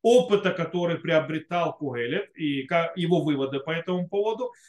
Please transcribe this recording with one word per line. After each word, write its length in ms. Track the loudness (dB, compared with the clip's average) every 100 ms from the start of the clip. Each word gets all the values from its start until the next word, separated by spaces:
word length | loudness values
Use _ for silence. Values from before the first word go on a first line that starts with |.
опыта, 480 | 6 6 6 2 2
который 480 | -2 -2 -2 -2 -2
приобретал 800 | 2 2 2 -4 -4 -2 -2 -4
Кугелет, 600 | -6 -4 -4 -4 -6 -6
и 280 | -4 -4
ка-, 280 | 0 0 0 -2
его 260 | 0 2
выводы 380 | 2 0 -2 -4
по 100 | -4
этому 380 | -4 -2 -4 -2
поводу. 380 | -2 -2 -2 -6 -10